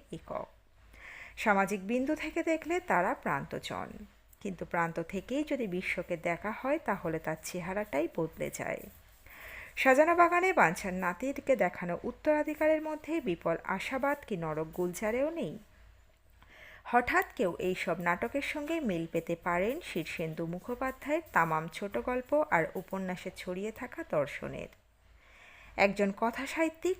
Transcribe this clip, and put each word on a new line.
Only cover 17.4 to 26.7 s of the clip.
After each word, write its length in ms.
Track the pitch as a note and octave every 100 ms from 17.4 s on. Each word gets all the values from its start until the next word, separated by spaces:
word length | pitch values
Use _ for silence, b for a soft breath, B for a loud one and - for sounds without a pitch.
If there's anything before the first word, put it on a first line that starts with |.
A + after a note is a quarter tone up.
| F#3 -
এইসব 360 | F3+ F#3 - E3+
নাটকের 460 | F3 F3 A#3 C#4 -
সঙ্গে 240 | D4+ D4 E4
মিল 240 | C4 E3+ E3
পেতে 280 | E3 D#3+ E3+ F3+
পারেন 300 | F3 G3+ D4
শীর্ষেন্দু 640 | - - D#3 - D#3+ D#3+ E3
মুখোপাধ্যায়ের 800 | F3 - B3 C4 C4 - D#4 D#4+
তামাম 320 | F3+ E3 D#3 E3
ছোট 260 | - G3+ A#3
গল্প 320 | A#3+ B3 B3+ D4 D4+
আর 140 | E3+ D#3+
উপন্যাসে 560 | F#3+ F3+ F#3+ F#3 F3+ F#3+ -
ছড়িয়ে 360 | - F3+ G#3
থাকা 280 | G#3+ B3 - E4
দর্শনের। 600 | E3 C3+ - C#3 C3+ - - _ _ B B B B B B B -
একজন 320 | G3+ G3 G3+ G3
কথাসাহিত্যিক 760 | A3+ A#3 C4+ - D#4+